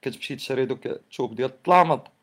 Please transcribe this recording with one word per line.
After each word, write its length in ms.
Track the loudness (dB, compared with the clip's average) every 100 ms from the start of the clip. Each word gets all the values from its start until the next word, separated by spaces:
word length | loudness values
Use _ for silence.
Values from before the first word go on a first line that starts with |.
كتمشي 340 | -10 -10 -12 -12
تشري 300 | -6 -4 -2
دوك 220 | -4 -8
الثوب 480 | -10 _ -8 -8 -4
ديال 140 | -6
الطلامط 580 | -6 4 6 6 2 -4 _